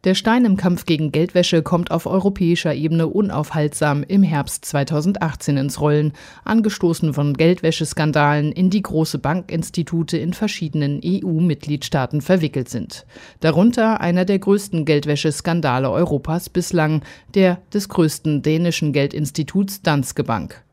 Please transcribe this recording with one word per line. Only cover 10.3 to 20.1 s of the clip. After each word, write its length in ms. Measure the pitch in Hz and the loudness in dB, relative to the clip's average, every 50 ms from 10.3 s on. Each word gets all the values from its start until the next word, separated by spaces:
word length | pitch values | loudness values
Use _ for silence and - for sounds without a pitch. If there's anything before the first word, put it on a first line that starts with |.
| 175 | -4
verschiedenen 680 | - 220 208 - - 175 151 - 156 147 139 143 143 - | -2 -4 -4 -4 -4 -8 -4 -2 -2 -2 -2 -2 -4 -2
E-U-Mitgliedstaaten 1160 | 170 185 196 - 185 165 160 175 175 147 139 - 147 147 143 - - - 147 127 123 - 151 | -2 -2 -2 -2 -2 0 2 2 2 0 -2 -4 -6 -4 -4 -4 -2 -2 -2 -2 0 -2 -4
verwickelt 480 | - - 185 185 160 147 - 147 120 - | 0 2 2 2 2 0 -2 -4 -6 -4
sind. 360 | - 120 90 - - - - - - - - - - _ | -6 -8 -8 -8 -12 -18 -20 -20 -20 -20 -20 -20 -16 _
Darunter 600 | - 156 151 160 190 240 240 254 220 220 220 - | 0 2 4 6 4 4 4 4 2 2 2 0
einer 240 | - 170 175 185 185 | 0 0 0 0 2
der 140 | 190 202 190 | 2 0 0
größten 460 | 196 - 196 208 202 - - 165 151 | 2 2 2 2 0 -4 -4 -4 0
Geldwäscheskandale 1040 | 147 156 147 147 147 147 143 - 160 147 - - 175 165 170 156 139 123 127 135 131 | 2 0 0 2 0 -2 0 0 -2 -2 -2 -2 -2 -2 0 0 0 0 0 0 0
Europas 600 | 107 135 175 170 147 139 - - 156 175 175 - | 2 0 0 0 0 -4 -2 -2 -4 -4 -4 -4
bislang, 520 | _ 180 170 - - 175 156 151 156 151 - - - - _ - - | _ -4 -4 0 0 0 2 2 0 -2 -2 -6 -20 -20 _ -4 0
der 240 | 196 190 185 180 185 - _ - | 2 4 4 2 0 -8 _ -4
des 140 | 208 202 - | -4 -4 -2
größten 540 | - - 165 156 - - _ 156 151 143 127 | 0 2 2 2 0 -2 _ -2 -2 0 0
dänischen 500 | 151 156 160 175 175 160 - 160 151 135 | 0 0 2 2 0 0 0 -2 0 2
Geldinstituts 920 | 147 139 139 - - 151 143 - - 156 - - 185 202 196 - - - | 0 0 0 -2 -4 -6 -4 -4 -4 -6 -2 0 -2 0 0 -4 -4 0
Danske 400 | 170 151 143 131 - | 0 0 0 0 -2